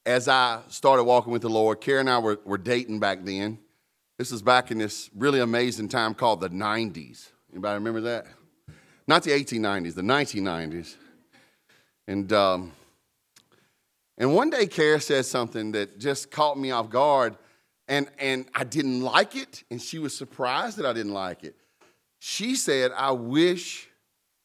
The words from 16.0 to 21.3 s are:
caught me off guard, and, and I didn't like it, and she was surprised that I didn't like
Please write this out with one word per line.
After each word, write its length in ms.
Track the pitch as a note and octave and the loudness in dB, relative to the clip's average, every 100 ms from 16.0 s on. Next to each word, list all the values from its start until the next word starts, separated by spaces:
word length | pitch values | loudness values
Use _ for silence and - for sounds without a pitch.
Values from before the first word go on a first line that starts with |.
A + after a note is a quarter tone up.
| C#3 C#3 - | -4 -4 -6
caught 260 | D3+ D3+ C#3 | 0 0 0
me 140 | C3+ | -2
off 180 | A#2+ A2+ | -2 0
guard, 480 | A#2+ D3 C#3 A#2 G#2 _ _ _ _ - | 2 4 4 2 -2 _ _ _ _ -4
and, 200 | C#3+ C#3+ - | -2 -2 -6
and 280 | C3+ C3 B2+ | -4 -4 -4
I 80 | - | -6
didn't 400 | B2+ D#3 C3+ B2+ | -4 -4 -2 -2
like 320 | B2+ C#3 G#3 | 2 2 2
it, 300 | C4+ C4 - - | -4 -14 -18 -14
and 100 | F3 | -12
she 160 | - D#3+ | -10 -8
was 180 | D3 - | -8 -10
surprised 640 | C3+ - B2+ C#3 A3+ G#3 | -14 -4 -2 -2 -4 -4
that 80 | C#3 | -4
I 60 | |
didn't 220 | A2+ G#2 | -2 -4
like 280 | G2 F#2 | -4 -6